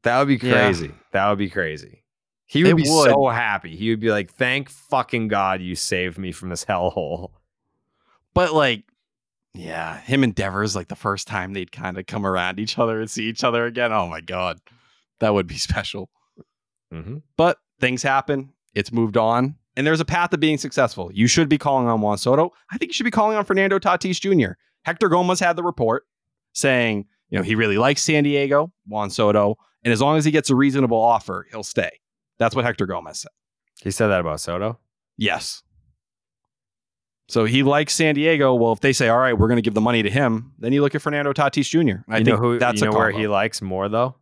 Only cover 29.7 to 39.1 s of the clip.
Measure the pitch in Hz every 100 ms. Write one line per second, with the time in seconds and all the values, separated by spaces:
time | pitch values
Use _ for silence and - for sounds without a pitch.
29.7 | _ 120 110 139 156 151 151 139 127 139
30.7 | 139 127 113 117 113 - 92 - 110 101
31.7 | - 87 _ _ _ _ _ 113 127 120
32.7 | 110 95 90 80 76 - _ _ _ _
33.7 | _ 98 - 107 95 82 78 - 87 107
34.7 | 113 _ _ _ - 104 80 - - _
35.7 | _ _ _ _ _ _ _ _ _ _
36.7 | _ _ _ _ _ _ 117 110 127 135
37.7 | 143 151 - 156 143 156 160 135 127 113
38.7 | 110 139 127 120